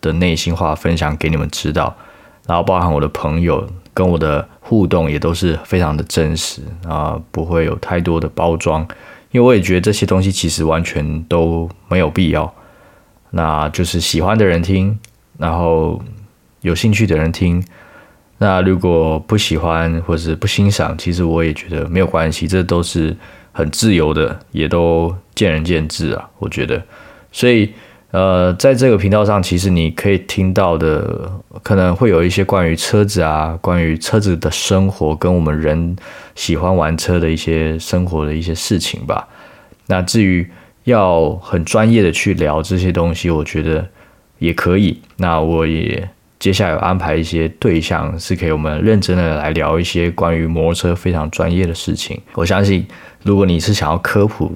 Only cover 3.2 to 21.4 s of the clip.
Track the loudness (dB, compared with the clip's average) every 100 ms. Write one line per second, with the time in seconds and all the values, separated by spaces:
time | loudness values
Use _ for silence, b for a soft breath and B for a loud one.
3.2 | -4 0 0 -2 -4 -14 -14 -2 0 2
4.2 | 0 -2 -4 B -2 0 2 2 0 -2
5.2 | -2 0 -2 -2 -2 0 0 -2 -4 -2
6.2 | 0 -2 -6 -10 -14 -14 -8 -6 -4 -6
7.2 | -8 -8 -2 0 0 -4 -4 -2 0 0
8.2 | -2 -2 0 0 0 -2 -4 B B B
9.2 | B 2 4 4 4 2 2 0 2 2
10.2 | 2 0 -2 -2 0 0 -2 -4 -4 -6
11.2 | -2 0 2 0 -4 -10 -4 0 0 0
12.2 | 0 0 -2 -8 b b b b b b
13.2 | _ -2 0 0 -2 -2 -2 -2 -2 0
14.2 | 0 2 2 2 0 0 0 -2 -8 _
15.2 | _ -6 -4 0 2 2 0 -4 -10 -18
16.2 | -20 _ _ _ -4 0 0 2 2 2
17.2 | 0 0 0 0 -4 B B B B B
18.2 | B _ 2 2 2 2 2 2 2 -2
19.2 | 0 -2 0 -2 0 0 0 -2 -2 -4
20.2 | -2 -4 -2 2 2 2 -2 -4 -4 -2
21.2 | 0 0